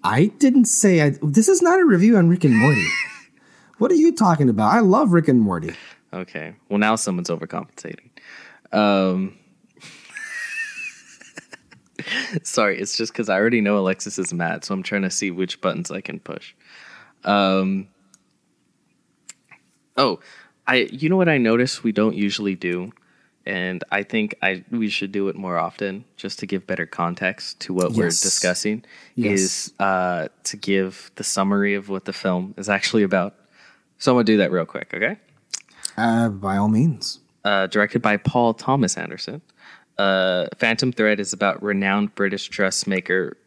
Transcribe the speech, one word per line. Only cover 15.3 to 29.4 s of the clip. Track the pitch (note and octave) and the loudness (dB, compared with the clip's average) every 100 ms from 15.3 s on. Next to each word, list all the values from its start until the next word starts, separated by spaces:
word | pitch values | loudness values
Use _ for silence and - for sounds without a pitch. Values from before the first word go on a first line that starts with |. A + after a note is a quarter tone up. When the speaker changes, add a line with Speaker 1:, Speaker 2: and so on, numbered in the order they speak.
| F2 F#2 - | -4 -6 -4
Speaker 2:
buttons | F#2 - F3 | -6 -6 -8
I | F#2+ | -10
can | - - | -12 -14
push. | - - - _ _ - - - - _ | -14 -14 -16 _ _ -20 -20 -20 -20 _
Um, | - G2+ F#2+ F#2+ F#2+ G2 F#2+ _ _ _ _ _ _ _ _ _ _ _ _ _ - - _ _ _ _ _ - | 0 2 2 2 0 -4 -8 _ _ _ _ _ _ _ _ _ _ _ _ _ -20 -20 _ _ _ _ _ -2
oh, | C3 F2+ - - - _ - | -2 -2 -12 -20 -20 _ 0
I, | C3 - | 0 0
you | C3 D#3 | -2 0
know | F#3+ | 2
what | F3 | 4
I | C#3+ | 4
noticed | A#2 A#2 B2 - | 4 2 0 -2
we | A#2 | -2
don't | G#2 A2 G#2+ | 0 0 0
usually | G2+ G2 G2+ F#2 | -4 -2 -4 -4
do? | F2+ F2 F#2+ _ _ _ _ _ - | -4 -6 -8 _ _ _ _ _ -10
And | F#2 F#2 F2+ - | -6 -6 -8 -4
I | G2+ | -4
think | G2+ A2+ G#2+ - | -2 -4 -4 -4
I, | F#2+ F#2 - | -4 -4 -6
we | A#2 A2 | -4 -4
should | - G2 | -4 -6
do | G2+ G2 | -4 -4
it | - | -6
more | F#2 F2 | -6 -4
often | E2+ - G2+ G2 - - | -4 -6 -8 -8 -16 -16
just | G2 - | -14 -12
to | G2 | -8
give | F#2+ - | -8 -6
better | F#2+ E2 | -8 -6
context | - E2+ F2 F#2+ - - - | -4 -4 -2 -6 -6 -14 -14
to | - | -6
what | F#2 F2+ | -2 0
we're | A2 F2 | 0 0
Speaker 1:
Yes. | E2 | 0
Speaker 2:
discussing, | F#2+ - F#2 F2+ G#2+ A2 _ - - - | -2 0 -2 -2 -4 -6 _ -20 -12 -4
Speaker 1:
Yes. | G#2+ | 0
Speaker 2:
is, | G2+ | 0